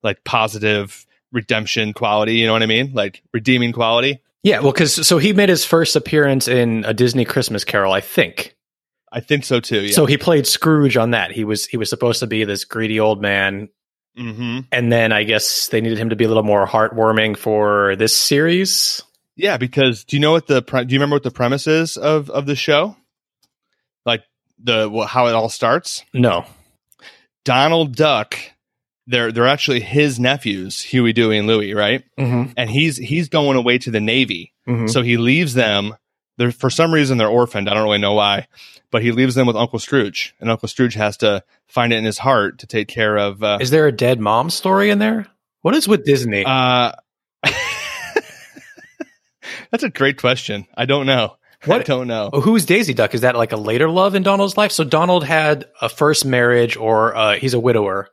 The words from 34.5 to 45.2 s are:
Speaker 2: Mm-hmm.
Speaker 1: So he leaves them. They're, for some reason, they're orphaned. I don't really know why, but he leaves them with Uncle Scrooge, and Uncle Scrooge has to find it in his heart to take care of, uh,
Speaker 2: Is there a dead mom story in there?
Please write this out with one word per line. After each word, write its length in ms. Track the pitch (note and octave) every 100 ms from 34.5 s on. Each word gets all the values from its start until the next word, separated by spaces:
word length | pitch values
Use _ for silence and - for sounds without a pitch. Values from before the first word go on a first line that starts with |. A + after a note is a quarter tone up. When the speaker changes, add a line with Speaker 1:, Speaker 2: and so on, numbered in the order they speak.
| _ -
Speaker 2:
Mm-hmm. 200 | A#2+ A2
Speaker 1:
So 140 | C3
he 140 | A#2+ A#2
leaves 380 | A#2 C#3+ E3+
them. 400 | B2+ A2+ G2+ G2+ A2 _ _ _ -
They're, 120 | A#2+
for 160 | A#2+ C3
some 220 | - E3
reason, 240 | D#3+ C#3 B2+
they're 120 | A2
orphaned. 400 | A#2+ A#2+ G#2+ G2+
I 60 |
don't 100 | G#2
really 120 | G#2+ G#2
know 140 | G2+
why, 320 | G#2 G2+ G2+ - - - - _
but 120 | A#2
he 80 | A#2+
leaves 220 | A#2 C3
them 120 | B2 B2
with 100 | A2
Uncle 220 | A#2 A2+
Scrooge, 560 | - C#3 G2+ - - _
and 120 | A2+
Uncle 180 | A2+ A2
Scrooge 240 | - B2+
has 220 | A2+ G#2+ -
to 240 | A2 G2 _ _ _
find 260 | - A#2
it 20 | A2+
in 80 |
his 140 | A2 G#2
heart 400 | C3 B2 G2+ -
to 80 | -
take 220 | A2+ G#2
care 280 | - A2 G#2
of, 260 | G2+ G2+
uh, 140 | G#2+ G2+
Speaker 2:
Is 100 | C3
there 160 | D#3 D3+
a 60 |
dead 280 | A#2 B2 B2
mom 300 | G#2 A2 D3+
story 400 | - F#3 G3 G3+
in 80 | G3+
there? 280 | G#3+ A3